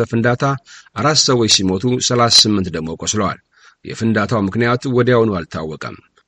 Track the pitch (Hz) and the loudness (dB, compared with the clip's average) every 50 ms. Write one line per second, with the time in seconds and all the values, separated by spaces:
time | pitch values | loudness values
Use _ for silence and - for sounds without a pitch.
0 | 117 - - 117 113 123 123 - 143 139 139 131 - - - - - - _ 110 | -2 -2 0 0 0 0 0 0 0 -2 -2 -4 -8 -16 -20 -20 -20 -14 _ -2
1 | 113 147 156 135 - - 131 120 113 104 - - 98 95 92 98 - 123 123 127 | -2 0 2 2 2 2 2 2 4 2 2 2 2 0 0 0 0 -2 -2 -2
2 | - - 127 120 120 113 - - - 110 104 98 92 90 80 82 80 80 82 - | -2 0 2 2 2 4 4 4 4 4 2 2 0 -2 -4 -6 -8 -8 -10 -8
3 | - 90 - 107 101 90 62 - _ _ _ _ _ - _ _ _ - - - | -6 -4 -2 -2 -2 -2 -4 -8 _ _ _ _ _ -20 _ _ _ -14 -8 -4
4 | 113 113 107 107 101 98 123 110 101 95 92 113 120 120 123 123 - 139 123 123 | -2 0 0 0 0 0 0 -2 -2 -2 0 0 0 0 0 -2 -2 -2 0 2
5 | 120 123 123 117 113 110 98 87 78 - - 90 80 78 78 71 - 58 - - | 2 4 4 4 4 2 0 -2 -6 -8 -8 -8 -8 -8 -10 -10 -12 -14 -14 -14
6 | _ _ _ _ _ | _ _ _ _ _